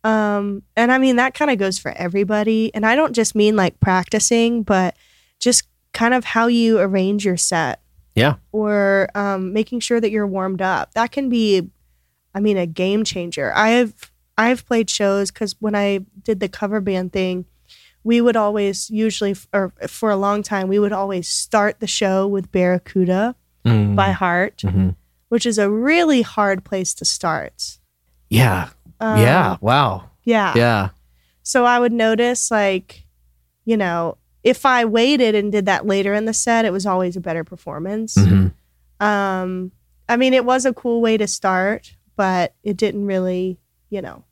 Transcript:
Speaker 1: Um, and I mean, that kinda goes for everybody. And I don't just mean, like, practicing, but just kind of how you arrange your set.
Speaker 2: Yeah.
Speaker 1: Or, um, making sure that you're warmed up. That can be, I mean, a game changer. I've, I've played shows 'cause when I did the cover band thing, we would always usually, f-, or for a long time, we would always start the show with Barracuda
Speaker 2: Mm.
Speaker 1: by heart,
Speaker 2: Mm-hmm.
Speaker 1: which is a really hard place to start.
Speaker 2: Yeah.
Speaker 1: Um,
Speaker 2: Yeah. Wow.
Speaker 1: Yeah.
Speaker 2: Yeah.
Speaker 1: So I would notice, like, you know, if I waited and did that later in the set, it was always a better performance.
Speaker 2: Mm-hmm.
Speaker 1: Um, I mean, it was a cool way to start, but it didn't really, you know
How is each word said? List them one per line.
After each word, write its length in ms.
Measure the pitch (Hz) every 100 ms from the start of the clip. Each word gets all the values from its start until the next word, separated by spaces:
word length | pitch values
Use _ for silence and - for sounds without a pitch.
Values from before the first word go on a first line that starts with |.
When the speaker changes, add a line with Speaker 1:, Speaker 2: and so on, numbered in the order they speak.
Speaker 1:
Um, 600 | 220 220 208 208 202 202 _ -
and 160 | 240
I 60 | 262
mean, 180 | 262 240
that 160 | 262
kinda 220 | - 294 226
goes 220 | 196 185
for 140 | -
everybody. 800 | - 175 196 196 214 214 220 220
And 120 | 220 220
I 100 | 262
don't 180 | 311
just 220 | 233 220 214
mean, 200 | 208 220
like, 240 | 180 -
practicing, 840 | - 185 180 214 - 233 233 233
but 320 | 202 190 180 - _ _ _ _
just 240 | 247 240 - _ _
kind 200 | - 226
of 100 | 254
how 240 | - 233 233
you 320 | 233 226 220
arrange 460 | 196 190 190 208 196
your 120 | 175
set. 440 | - 175 139 - _ _ _ -
Speaker 2:
Yeah. 200 | 135 - _
Speaker 1:
Or, 580 | 214 214 208 196 196 196 202
um, 380 | 202 190 185
making 280 | 214 220 240
sure 180 | - 233
that 120 | 220
you're 160 | 214 202
warmed 340 | 190 190 185
up. 320 | 190 151 -
That 180 | 220 240
can 180 | - 269
be, 400 | 233 214 190 180 _ _ _ _ _ _
I 60 | 196
mean, 180 | 208 196
a 80 | 175
game 360 | 160 185 208
changer. 480 | 214 185 175 156 135 -
I've, 560 | 220 240 233 - - _ _ -
I've 280 | 226 247 -
played 240 | 233 220
shows 420 | - 202 196 196
'cause 240 | - 208 -
when 160 | 214 208
I 240 | 202 196 196 -
did 160 | - 202
the 80 | 190
cover 300 | - 202 214
band 320 | 196 185 185
thing, 320 | 196 185 180 180 _ _ - _ _
we 180 | 214 233
would 160 | 240 226
always 520 | 208 208 202 196 -
usually, 420 | 214 220 202 202
f-, 160 | 196 -
or 220 | 202 190 _ -
for 220 | - 220
a 40 | 196
long 260 | 202 208
time, 260 | 202 202 190
we 100 | 202
would 140 | 202
always 340 | 202 196 185 180
start 520 | - - 220 208 -
the 80 | 208
show 400 | - 196 190 196
with 240 | 196 185
Barracuda 840 | 185 180 180 - 196 180 185 226 - _ _ 117
Speaker 2:
Mm. 300 | 110 104 202
Speaker 1:
by 140 | 196
heart, 460 | 190 180 175 196 -
Speaker 2:
Mm-hmm. 280 | - 185 185 - _ _ _
Speaker 1:
which 180 | 233 240
is 120 | 214
a 120 | 202
really 520 | 214 262 330 330 262
hard 420 | 226 - 202 190
place 300 | - 190 180 -
to 80 | -
start. 760 | - 175 156 73 - - - _ _ _ _ _
Speaker 2:
Yeah. 400 | 110 127 90 85 _ - _
Speaker 1:
Um, 180 | 220 214
Speaker 2:
Yeah. 380 | 117 170 123 87
Wow. 500 | 104 135 131 92 - _
Speaker 1:
Yeah. 300 | 233 226 190 117
Speaker 2:
Yeah. 340 | 120 110 95 _ _ _ _ _
Speaker 1:
So 220 | - 262 240
I 140 | 240
would 120 | 240
notice, 580 | 233 220 220 240 247 -
like, 540 | 220 196 190 - - - _ _ _ _ _ -
you 100 | 226
know, 420 | 185 170 165 - _ _
if 220 | 226 247 269
I 200 | 247 226
waited 500 | 226 247 285 233 214
and 160 | 202
did 140 | 208 196
that 200 | 185 208
later 280 | 196 196
in 100 | 208
the 100 | 220
set, 300 | 220 - 233
it 80 | 226
was 140 | 190 196
always 320 | 185 180 180
a 20 |
better 240 | 170 165
performance. 720 | 160 175 - - 180 214 220 -
Speaker 2:
Mm-hmm. 880 | 95 98 95 - _ _ _ _ 208
Speaker 1:
Um, 640 | 208 196 185 185 185 185 _ _ _ -
I 80 | 240
mean, 180 | 262
it 120 | 254 247
was 200 | 262 254
a 80 |
cool 280 | 233 247 233
way 160 | 233 220
to 100 | 208
start, 640 | - 190 185 190 220 - - _ -
but 380 | 190 185 196 _
it 140 | 208 190
didn't 280 | 214 208 202
really, 540 | 190 185 180 185 180 _ _ _
you 120 | 202
know 220 | 185 62 _